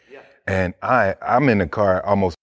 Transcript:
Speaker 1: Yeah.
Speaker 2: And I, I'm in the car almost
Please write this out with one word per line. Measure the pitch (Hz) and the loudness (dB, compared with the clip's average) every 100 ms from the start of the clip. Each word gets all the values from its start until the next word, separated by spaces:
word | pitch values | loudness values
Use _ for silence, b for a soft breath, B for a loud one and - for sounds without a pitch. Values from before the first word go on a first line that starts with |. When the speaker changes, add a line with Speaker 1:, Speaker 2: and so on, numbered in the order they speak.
| B | B
Speaker 1:
Yeah. | 135 B B - | -20 B B -6
Speaker 2:
And | 95 90 - | -4 -4 -6
I, | 101 123 98 - | 0 0 0 -2
I'm | - 120 143 | -2 2 2
in | 104 | 2
the | 85 | 0
car | 110 101 92 | 0 0 0
almost | 98 101 95 - | 0 0 0 -4